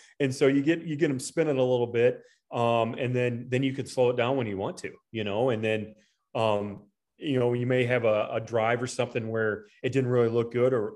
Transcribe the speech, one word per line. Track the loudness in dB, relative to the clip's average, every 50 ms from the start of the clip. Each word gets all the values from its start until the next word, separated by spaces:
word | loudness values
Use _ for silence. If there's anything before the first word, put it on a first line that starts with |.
| -20 -16 _ -2
And | -2 -2 0
so | 2 2
you | 4 4 4
get, | 2 2 0 0
you | -2 -6 -2
get | 0 0 0
'em | 0 -2
spinning | -6 -6 -2 -2 0 0 2 2
a | 2
little | 2 2 2 0
bit, | 0 2 2 2 2 2 0 -10 -20 _ _ _ -8
um, | -4 0 0 2 2 2 2 0 -2
and | -4 -4 -2 0
then, | 0 0 0 -2 -4 -6 -2
then | -2 0
you | 0 -2 -2
can | -4 -8
slow | -6 0 2 2 2
it | 4
down | 2 0 0 0
when | 0 -2
you | -4 -4
want | -4 -4 -6 -6 -8
to, | -12 -14 -14 -14 _ _
you | -6 -6 -4
know? | -2 0 0 2 2
And | 0 0 0
then, | 0 0 -2 -4 -8 -14 _ _ _ _ _ _ _ -4
um, | 0 0 2 2 0 -2 -4 -8 -12 -16 _ _ _ _ _ _ -10
you | -4 -2 0 2
know, | 2 2
you | 0 0 0
may | 0 2 2 2
have | 2 0 2 2
a, | 2 2 2 0 -2
a | -4 -6
drive | -6 -2 -2 0 2 2 0 0
or | -2
something | -6 -4 -4 -4 -2 -2 -6 -6 -4
where | -2 0 0 0 -2 -4 -8 -16 _ -6
it | -4 -2
didn't | 0 0 0 2
really | 2 2 2 4
look | 2 0 -2 0
good, | 0 2 2 2
or | 2 0 -2 -4 -6